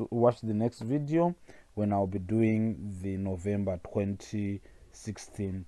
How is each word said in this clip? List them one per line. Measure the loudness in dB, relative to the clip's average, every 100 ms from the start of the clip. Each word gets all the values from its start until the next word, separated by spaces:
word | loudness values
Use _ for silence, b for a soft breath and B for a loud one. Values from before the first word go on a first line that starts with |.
| -4
watch | 4 4 4
the | 0
next | 0 0 -2
video | -2 -2 2 2 2 0 B B B -2
when | 2
I'll | 2 2
be | -2
doing | 0 4 4 4 0 -2 -6 -6
the | -4 -2
November | -2 -2 -2 0 0 -2 -4
twenty | -2 0 -2 -6 -4 -4 -4 -10 b b
sixteen | -14 -10 -10 -10 -6 -4 -4